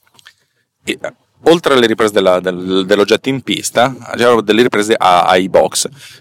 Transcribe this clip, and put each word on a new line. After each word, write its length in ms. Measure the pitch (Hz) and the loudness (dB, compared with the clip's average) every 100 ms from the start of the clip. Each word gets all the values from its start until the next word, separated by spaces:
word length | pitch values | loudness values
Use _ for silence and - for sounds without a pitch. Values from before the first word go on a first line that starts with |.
| _ _ _ _ _ _ _ _ | _ _ _ _ _ _ _ _
E, 140 | - - | -12 -10
eh, 140 | 76 - _ _ | -10 -16 _ _
oltre 320 | - 170 165 135 | 0 0 2 2
alle 100 | 117 | 0
riprese 280 | 110 110 | 0 0
della, 260 | 101 95 90 | 0 2 0
del, 460 | 92 90 92 95 95 | -2 -6 -4 -2 0
dell'oggetto 420 | 101 104 107 - | 0 2 0 -2
in 120 | 135 | -6
pista, 540 | - 95 - - 127 131 120 - | -6 -8 -4 -2 -2 -4 -12 -2
c'erano 260 | 120 117 | 2 2
delle 220 | 104 107 | 2 2
riprese 320 | 123 104 104 110 | 2 0 -2 0
a, 280 | 92 90 85 | 2 2 2
ai 220 | 92 92 | 0 2
box. 420 | 85 80 - - - - - | 0 0 -2 -10 -12 -20 -20